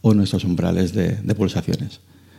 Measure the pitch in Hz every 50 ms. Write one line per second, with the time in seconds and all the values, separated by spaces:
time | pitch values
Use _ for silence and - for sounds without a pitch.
0 | - 113 107 104 98 95 - 92 - 90 90 85 87 90 87 90 95 87 87 101
1 | 90 85 - 107 101 - 107 95 101 92 - 95 - - - - - - - -
2 | _ _ _ - - - -